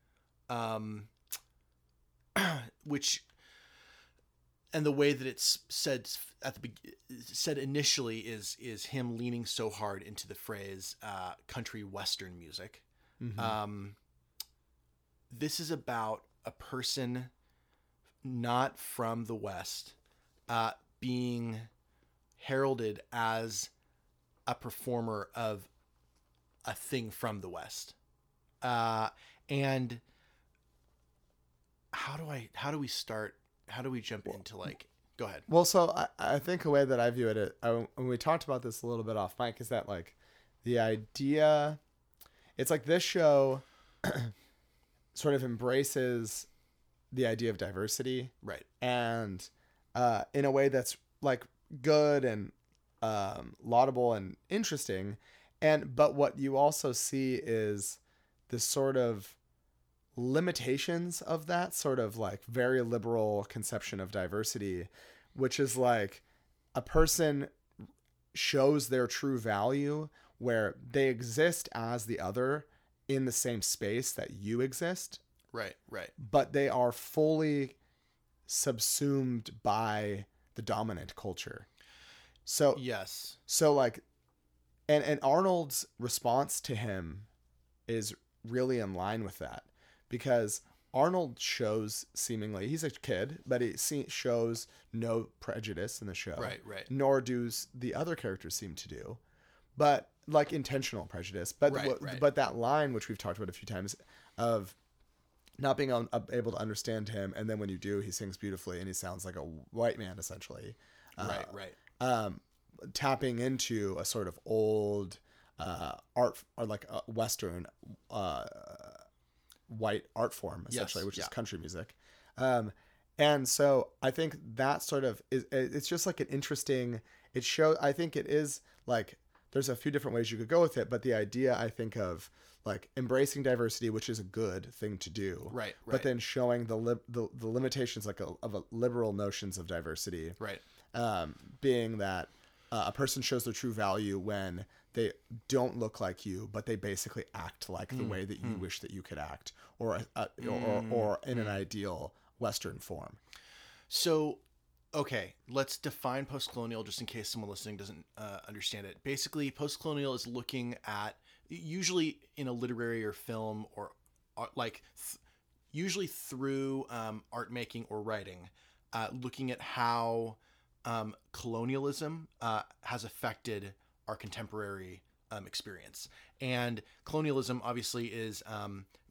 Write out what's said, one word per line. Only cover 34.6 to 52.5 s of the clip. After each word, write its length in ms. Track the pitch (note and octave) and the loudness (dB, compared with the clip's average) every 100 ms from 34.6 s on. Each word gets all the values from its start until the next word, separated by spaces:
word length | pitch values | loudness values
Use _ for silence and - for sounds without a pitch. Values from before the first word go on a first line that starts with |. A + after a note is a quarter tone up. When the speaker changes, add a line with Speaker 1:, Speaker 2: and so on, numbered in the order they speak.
| F#2 G2+ - _ _ - | -8 -10 -18 _ _ -8
Speaker 1:
go 100 | G#2+ | -8
ahead. 160 | D#2 - | -6 6
Speaker 2:
Well, 160 | E3 | 6
so 260 | F3 F#3 E3 | 8 8 6
I, 180 | - - - | 4 0 0
I 200 | - C#3+ | 2 2
think 260 | D#3 F3+ | 2 0
a 60 | D#3 | 4
way 140 | C#3+ | 6
that 160 | C3 B2 | 6 6
I 100 | A#2+ | 4
view 180 | B2 A2+ | 4 2
it, 280 | G#2+ G2 - | 2 0 0
uh, 200 | A#2 A#2 A2+ | 0 0 -2
when 140 | - B2+ | -4 -2
we 80 | A#2+ | 0
talked 260 | D#3 E3 | 2 0
about 180 | - B2+ | 0 -4
this 200 | B2 - | -4 -6
a 40 | A#2+ | -4
little 180 | A#2 | -4
bit 120 | G#2+ G#2+ | -2 -2
off 180 | F#2 - | -2 -2
mic, 220 | A#2+ - | -4 -4
is 80 | A#2+ | -2
that, 200 | A#2 G2 | -2 -2
like, 280 | F#2 E2 _ _ _ _ _ | -6 -8 _ _ _ _ _
the 140 | A#2 A#2+ | 0 4
idea, 1000 | A2 A2 G#2+ - C#3 D3+ D3+ D3+ D3 D3+ _ _ _ _ - _ _ - | 4 2 -4 -4 2 6 8 8 4 -2 _ _ _ _ -20 _ _ -4
it's 120 | C3 | 2
like 140 | D#3 | 2
this 180 | A#2+ F3 | 4 4
show 600 | - F#3 D3+ C#3+ C3+ C3+ - - _ _ | 4 6 8 10 8 2 -4 -20 _ _
<clears throat> 1120 | - C3 A#2 - - _ _ _ _ _ _ | -2 0 -4 -6 -20 _ _ _ _ _ _
sort 200 | - D3+ | -2 2
of 100 | C#3 | 4
embraces 1040 | B2+ A#2 B2 C3 C#3 C#3 B2+ A#2+ A2 - - _ _ _ _ _ _ | 2 0 2 4 4 2 2 2 -2 -6 -12 _ _ _ _ _ _
the 140 | B2+ A#2+ | 0 2
idea 220 | A2 A#2 | 2 0
of 60 | G2 | 0
diversity. 720 | F#2+ F#2 G#2+ - B2+ B2+ B2+ - | -4 -2 -2 -2 0 -2 -4 -10
Speaker 1:
Right. 220 | - C#2+ - _ | -10 -10 -12 _
Speaker 2:
And, 640 | B2+ B2 A#2 A#2 G#2+ F#2 - _ _ _ _ | 0 2 2 0 -2 -6 -10 _ _ _ _
uh, 300 | A#2+ B2 G#2+ - | 2 4 4 2
in 100 | C#3+ | 2
a 60 | C#3 | 4
way 180 | C3+ C#3 | 6 6
that's, 280 | C3 B2 - _ _ | 4 0 -6 _ _
like, 220 | C#3+ B2 - _ _ C#3+ | 2 2 -2 _ _ 0
good 440 | C#3 D3+ D3 C#3+ | 6 8 8 6
and, 280 | B2+ G#2 G2 | 4 0 -4